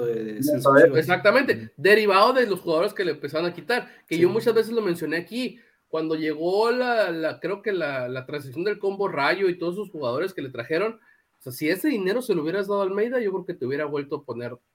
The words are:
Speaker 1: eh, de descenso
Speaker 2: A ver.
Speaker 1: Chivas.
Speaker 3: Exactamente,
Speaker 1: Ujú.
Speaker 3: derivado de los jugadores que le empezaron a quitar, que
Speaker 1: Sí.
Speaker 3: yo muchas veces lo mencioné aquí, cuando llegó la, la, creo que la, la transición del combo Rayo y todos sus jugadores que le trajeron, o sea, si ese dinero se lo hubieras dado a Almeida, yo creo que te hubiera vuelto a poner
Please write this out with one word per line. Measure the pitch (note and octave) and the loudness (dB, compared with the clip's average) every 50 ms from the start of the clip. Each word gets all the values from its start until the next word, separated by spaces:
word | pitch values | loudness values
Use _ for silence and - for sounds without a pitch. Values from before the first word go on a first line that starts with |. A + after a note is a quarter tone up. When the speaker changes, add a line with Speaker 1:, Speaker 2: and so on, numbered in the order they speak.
| A#2+ A#2+ | -6 -4
Speaker 1:
eh, | A2+ | -4
de | A2 A2 A2 G#2+ | -4 -6 -6 -6
descenso | G#2+ C3+ D3 D3 B2+ C3+ C#3 | -4 -2 0 0 2 4 6
Speaker 2:
A | C#3 | 8
ver. | C#3 E3+ | 10 8
Speaker 1:
Chivas. | D#3 C#3 D#3 | 8 8 4
Speaker 3:
Exactamente, | D#3 C3 F3+ F3+ - G3+ A3 C4+ C#4+ - - | 2 2 2 2 4 4 4 4 4 2 0
Speaker 1:
Ujú. | A2+ A2 A2+ - - | -2 -4 -14 -6 0
Speaker 3:
derivado | C#3 F#3+ G#3+ A3 G#3+ G3+ F#3 F#3+ G#3+ B3 C4 | 4 6 6 6 6 6 6 6 6 6 4
de | C4 A#3+ G#3 | 4 2 0
los | F#3 - | 0 -4
jugadores | - F3 D#3+ D#3+ F#3+ G#3 G#3 | -2 0 0 0 0 0 -2
que | - F#3+ | -4 -4
le | E3+ | -4
empezaron | C#3+ - - C#3 D3+ D#3 F3 | -4 -4 -6 -6 -4 -4 -4
a | F3 E3+ | -4 -6
quitar, | F3 - - A#3+ A#3+ - - - - _ - | -6 -4 -2 -2 -2 -2 -6 -12 -20 _ -4
que | D#3+ | 0
Speaker 1:
Sí. | E3+ | 2
Speaker 3:
yo | F3 F#3 | 4 4
muchas | G3+ A3+ A3+ A#3+ G#3+ | 4 2 2 2 2
veces | A3+ A3 A3 | 2 2 0
lo | A#3 A3+ | 0 -2
mencioné | G#3+ F#3 E3+ E3+ D#3+ D3+ D#3 E3+ | 0 -2 -2 -2 -4 -4 -4 -4
aquí, | F3 - G#3+ B3 B3+ G#3+ - - _ _ _ _ _ _ | -4 -6 -6 -6 -6 -6 -8 -12 _ _ _ _ _ _
cuando | - D#3+ D#3+ D#3+ D#3+ | -6 -4 -4 -2 -4
llegó | D#3 D#3 D#3 D3+ D3+ E3 F3 F#3+ G#3 A3+ A#3 | -2 -2 -4 -4 -2 -2 0 2 2 2 2
la, | B3 B3+ B3 B3 A#3+ A3 G3+ F3+ | 2 0 0 0 0 0 0 0
la, | E3 D#3+ D#3+ D#3 - - | -2 -2 -4 -4 -4 -4
creo | - E3 G3+ G3+ | -6 -6 -6 -6
que | - A3 G3 | -4 -4 -4
la, | F3 D#3 C#3+ C3+ C3 B2 B2 | -2 -2 -4 -4 -4 -6 -6
la | B2+ C3 B2+ | -8 -8 -10
transición | D3+ D3 C#3+ C#3 C3 A#2 E3 F3+ | -10 -10 -10 -10 -10 -8 -6 -4
del | G#3 G#3 G#3 | -4 -4 -4
combo | - G3 G3 G3 G3+ F3+ | -4 -4 -2 -2 -4 -4
Rayo | E3 C#3+ C#3 D3+ F3 F#3+ G3 F3+ | -2 0 0 0 0 2 0 0
y | F3 - | -2 -2
todos | E3 F3 F3+ | -4 -6 -6
sus | G#3 G#3 F#3 | -6 -8 -10
jugadores | - D#3 C#3 A#2 B2 C#3+ F3+ G3 - | -8 -6 -4 -4 -2 -2 -4 -6 -6
que | D#3 | -8
le | C#3 B2+ | -12 -10
trajeron, | B2 A#2 A#2 - D#3+ E3+ G3+ A3+ A3+ | -10 -10 -6 -4 -2 -2 -2 -2 -6
o | - _ _ _ _ _ _ _ _ | -8 _ _ _ _ _ _ _ _
sea, | - C3 | -16 -14
si | B2+ - D3+ D3+ | -8 -4 -2 -2
ese | F#3 F#3+ - D#4 | 0 0 0 0
dinero | C4 G#3 F#3 F#3 G#3 B3+ B3 | 0 0 0 0 0 0 0
se | - F#3+ | 0 0
lo | E3 D3 | 0 0
hubieras | D#3+ F#3+ G3+ G3 G3 | -2 -2 -2 -2 -2
dado | G3+ G3+ | 0 0
a | G3 | 0
Almeida, | F#3 G3 G3+ G#3+ A#3+ C4 B3+ | 0 0 -2 -2 0 0 -2
yo | A3+ G3 F#3 | -2 -2 -2
creo | F#3 F3 | -4 -6
que | - - | -8 -8
te | - A#2+ B2 | -6 -6 -4
hubiera | C#3 D3 D3+ | -4 -4 -4
vuelto | C#3+ D3 C#3+ C#3+ C#3 D#3 | -4 -4 -6 -6 -6 -8
a | C#3 - | -8 -8
poner | - A#2 A#2 A#2+ A#2+ B2 - _ _ _ | -10 -10 -8 -8 -10 -10 -12 _ _ _